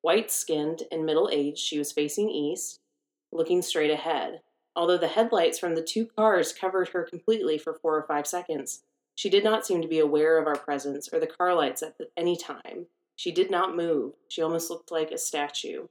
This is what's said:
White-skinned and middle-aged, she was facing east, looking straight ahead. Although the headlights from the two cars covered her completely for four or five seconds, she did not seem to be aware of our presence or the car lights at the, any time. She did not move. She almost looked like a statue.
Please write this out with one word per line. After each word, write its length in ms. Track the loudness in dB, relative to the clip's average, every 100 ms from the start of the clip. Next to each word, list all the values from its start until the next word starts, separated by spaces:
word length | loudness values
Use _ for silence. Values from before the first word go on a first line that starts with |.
White-skinned 800 | 4 2 2 -6 -2 -2 -2 -4 -6
and 140 | -4 0
middle-aged, 540 | 2 2 2 0 -4
she 180 | -4 -4
was 140 | -4
facing 380 | -2 -2 0 -2
east, 500 | 0 -2 -4 -8 -12 _ _ _ _ _
looking 300 | -4 2 2
straight 300 | 2 0 2
ahead. 500 | 2 0 -2 -4 -8 _ _ _ -2
Although 220 | 2 2
the 120 | 2
headlights 500 | 2 4 4 2 2
from 160 | -2 -2
the 80 |
two 220 | -2 -4 -2
cars 480 | 2 4 4 2
covered 360 | -2 -2 0 0
her 140 | -2
completely 540 | -4 -4 0 2 2 0
for 160 | -4
four 240 | -2 0 0
or 60 |
five 220 | 0 -2 -2
seconds, 580 | -6 -4 -6 -6 -12 _ _ _
she 160 | -6 2
did 140 | 4
not 220 | 4 2 0
seem 160 | -2
to 60 | 0
be 120 | 2
aware 400 | 4 4 6 6
of 80 | 4
our 80 | -2
presence 520 | -2 -4 -4 -8 -4
or 80 | -2
the 80 | -2
car 260 | 0 2
lights 300 | 4 2 -2
at 140 | -8 -10
the, 100 | -10 -2
any 220 | 0 0
time. 480 | -4 -12 -12 -14 -14 _ _ -8
She 140 | -4
did 200 | 0 2
not 240 | 2 0 0
move. 380 | 0 0 -2 -8 _
She 120 | -4
almost 280 | 0 -2 -4
looked 220 | -10 -6
like 200 | -4 -4
a 60 | -4
statue. 680 | -4 -4 -4 -6 -8 -10 -12